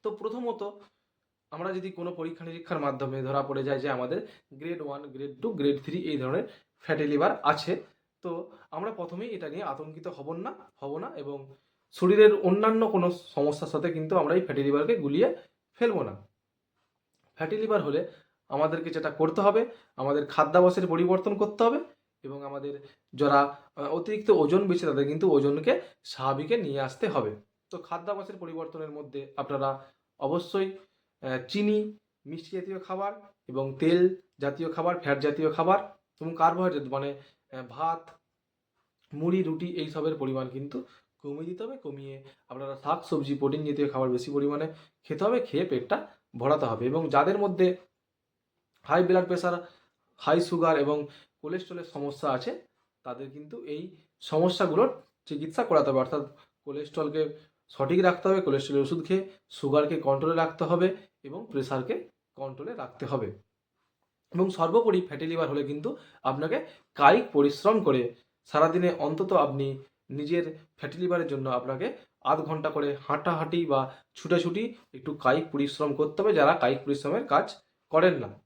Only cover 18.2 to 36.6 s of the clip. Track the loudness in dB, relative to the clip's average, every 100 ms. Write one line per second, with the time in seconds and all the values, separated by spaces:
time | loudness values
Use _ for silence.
18.2 | _ _ _ -2 0 0 -4 -4 -6 -2
19.2 | -2 4 4 4 0 -6 _ -6 0 0
20.2 | 0 2 6 8 6 6 0 2 4 2
21.2 | 2 0 -2 2 2 2 -6 _ _ _
22.2 | -14 -12 -10 -8 -8 -10 -16 _ _ 0
23.2 | 4 6 4 -2 -18 -10 -6 -4 -4 -4
24.2 | 4 6 6 4 2 0 0 0 0 2
25.2 | 4 6 4 2 2 0 -2 _ -18 -6
26.2 | -2 -2 0 -2 0 -2 -4 -4 -2 0
27.2 | -2 -6 _ _ _ -16 -10 -10 -6 -8
28.2 | -8 -14 -12 -10 -10 -10 -12 -12 -12 -12
29.2 | -10 -8 -6 -2 -2 -4 -10 _ _ _
30.2 | -2 -2 -2 -2 -2 -6 _ _ _ _
31.2 | -6 -6 -4 0 2 2 0 -10 _ _
32.2 | -16 -14 -10 -10 -8 -10 -8 -6 -6 -8
33.2 | -20 _ -8 -6 -6 0 2 6 4 2
34.2 | _ _ -6 -4 -6 -2 -2 0 0 2
35.2 | 2 2 0 2 2 2 2 -16 _ _
36.2 | -10 2 2 4